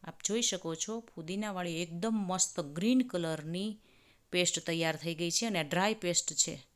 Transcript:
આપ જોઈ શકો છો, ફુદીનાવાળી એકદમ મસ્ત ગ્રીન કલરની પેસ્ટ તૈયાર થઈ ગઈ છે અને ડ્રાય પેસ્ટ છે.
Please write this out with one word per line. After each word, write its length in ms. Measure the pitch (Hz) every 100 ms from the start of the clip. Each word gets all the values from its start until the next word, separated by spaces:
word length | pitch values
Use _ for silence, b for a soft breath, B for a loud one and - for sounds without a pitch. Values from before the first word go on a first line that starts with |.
આપ 180 | - -
જોઈ 180 | - 220
શકો 340 | 233 185 165 160
છો, 240 | - 226
ફુદીનાવાળી 800 | 226 - 160 196 214 185 175 165
એકદમ 340 | 170 170 220 220
મસ્ત 440 | 190 185 - -
ગ્રીન 420 | 151 147 208 254
કલરની 760 | 247 180 165 156 151 175 208 214 b b b b b
પેસ્ટ 300 | 180 175 -
તૈયાર 360 | - 165 165 156
થઈ 200 | 160 160
ગઈ 160 | 170
છે 140 | 165 226
અને 180 | 185
ડ્રાય 300 | 147 165 196
પેસ્ટ 400 | 220 175 170 -
છે. 340 | - - 165 -